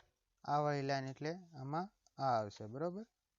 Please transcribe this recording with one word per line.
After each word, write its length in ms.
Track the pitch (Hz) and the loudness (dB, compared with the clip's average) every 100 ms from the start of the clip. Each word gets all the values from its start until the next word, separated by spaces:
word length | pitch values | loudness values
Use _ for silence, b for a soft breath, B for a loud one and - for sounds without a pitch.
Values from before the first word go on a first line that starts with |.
| _ _ _ _ | _ _ _ _
આ 140 | - 147 | 0 2
વાળી 240 | 147 143 | 4 2
લાઈન 260 | 135 139 131 | 2 0 -2
એટલે 280 | 131 151 185 170 | -4 -4 -4 -10
આમાં 360 | 151 131 160 190 _ _ - | -10 -4 -2 -4 _ _ 0
આ 220 | 135 117 | 4 4
આવશે, 280 | 104 - 107 | 2 -4 -8
બરોબર? 380 | 127 170 185 226 _ _ | -4 -4 -4 -10 _ _